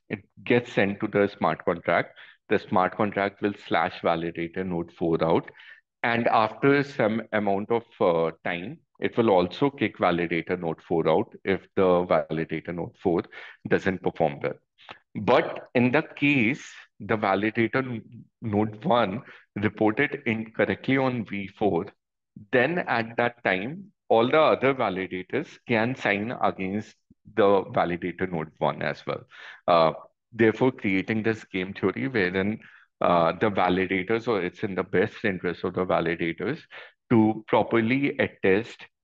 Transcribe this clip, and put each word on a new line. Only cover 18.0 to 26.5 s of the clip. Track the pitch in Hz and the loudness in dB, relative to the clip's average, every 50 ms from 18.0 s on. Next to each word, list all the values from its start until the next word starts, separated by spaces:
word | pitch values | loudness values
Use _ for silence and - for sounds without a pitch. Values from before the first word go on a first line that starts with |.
| - - 120 110 - _ _ _ | -12 -14 -20 -20 -20 _ _ _
node | - 113 104 101 110 110 110 110 - | -6 -2 0 0 0 0 -4 -6 -2
one | 160 117 120 113 95 92 120 - - - - _ _ _ | 2 2 2 2 0 -2 -6 -10 -14 -20 -20 _ _ _
reported | 110 101 107 - - 110 107 107 - 143 143 - - - | -4 -2 -2 0 0 0 0 2 0 -2 -2 -4 -6 -4
incorrectly | 120 110 110 113 113 - - 107 95 95 - - - 131 135 | -4 -4 -4 -6 -8 -2 -2 0 0 -2 -2 -2 0 0 0
on | 135 131 123 120 101 | 0 0 -2 -4 -6
V | - 101 101 98 95 - - | -8 -8 -10 -10 -10 -6 -2
four, | 110 101 92 82 85 - - _ _ _ _ _ _ _ _ - 107 - | -2 0 0 0 -2 -6 -10 _ _ _ _ _ _ _ _ -20 -6 0
then | - 127 123 143 170 180 | 2 2 2 2 0 -4
at | - - 127 117 113 113 120 | -2 -2 -2 -2 -2 -2 -2
that | - 120 120 - _ - | 0 0 0 -2 _ -2
time, | 113 92 92 98 123 156 196 190 - _ _ _ - | 0 0 0 -2 -6 -8 -10 -14 -18 _ _ _ 2
all | 110 113 117 127 | 4 4 4 4
the | 139 156 | 4 4
other | 156 131 104 - 123 135 139 | 6 4 4 4 2 0 0
validators | 127 120 101 92 92 95 90 92 92 92 - - 127 160 - - - _ - | 0 -2 -2 -2 -4 -6 -6 -8 -10 -8 -6 -6 -6 -6 -8 -14 -16 _ -2
can | 120 110 110 123 131 | 0 0 0 -2 -2
sign | - - 117 98 101 107 117 - - | -2 -2 0 0 0 -2 -6 -4 -2
against | - 101 | -2 -2